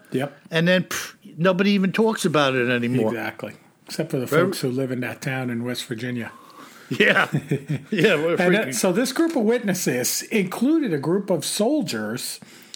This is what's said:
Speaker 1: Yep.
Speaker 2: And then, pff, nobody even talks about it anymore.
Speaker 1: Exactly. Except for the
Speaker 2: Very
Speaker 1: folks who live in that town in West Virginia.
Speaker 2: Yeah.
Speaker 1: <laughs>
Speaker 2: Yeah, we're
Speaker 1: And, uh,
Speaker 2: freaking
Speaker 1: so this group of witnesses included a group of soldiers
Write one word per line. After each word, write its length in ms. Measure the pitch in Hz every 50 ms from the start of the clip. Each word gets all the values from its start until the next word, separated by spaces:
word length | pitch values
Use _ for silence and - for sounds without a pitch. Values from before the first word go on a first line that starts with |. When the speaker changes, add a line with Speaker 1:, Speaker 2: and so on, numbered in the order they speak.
| - -
Speaker 1:
Yep. 240 | - 131 131 147 - - - -
Speaker 2:
And 180 | - 165 170 175
then, 160 | 180 185 180
pff, 300 | - - - - - - _ - - - 147
nobody 340 | 160 190 190 175 190 202
even 200 | 202 196 190 190
talks 320 | 160 - 226 220 220 - -
about 320 | 180 151 156 143 135 131
it 140 | 131 120 120
anymore. 400 | 123 120 120 120 127 135 110 110
Speaker 1:
Exactly. 440 | 120 113 107 107 - - - 107 104 - - - _ _ _
Except 240 | - - - 156 156
for 60 | - 139
the 80 | 123
Speaker 2:
Very 200 | - - 156 180
Speaker 1:
folks 160 | 196 - -
who 80 | - 131
live 220 | 123 127 135 127
in 100 | 127 123
that 200 | 127 127 123 -
town 280 | - 143 131 131 127 123
in 160 | 120 117 117
West 180 | 123 123 120 -
Virginia. 460 | - 123 110 117 127 123 120 113 - - - - - - - - - - - - - 135 117
Speaker 2:
Yeah. 280 | 208 - 196 196 165 -
Speaker 1:
<laughs> 600 | - 143 - - 151 135 - - 151 127 - -
Speaker 2:
Yeah, 240 | - 220 - 220 180
we're 200 | 147 151 170 170
Speaker 1:
And, 200 | 139 185 180 180
uh, 100 | 202 214
Speaker 2:
freaking 80 | - 131
Speaker 1:
so 160 | 120 - 190
this 200 | 175 196 262 247
group 240 | - - 330 330 330
of 80 | 277 220
witnesses 800 | 208 233 247 233 202 185 185 - 175 135 123 123 - - - -
included 680 | - - 220 190 180 - - 233 269 320 330 294 226 165
a 40 | 143
group 320 | 135 156 175 202 196 -
of 160 | 190 156 127
soldiers 920 | - - - 208 233 302 311 226 147 - 110 107 104 113 123 - - - - - - - - - - -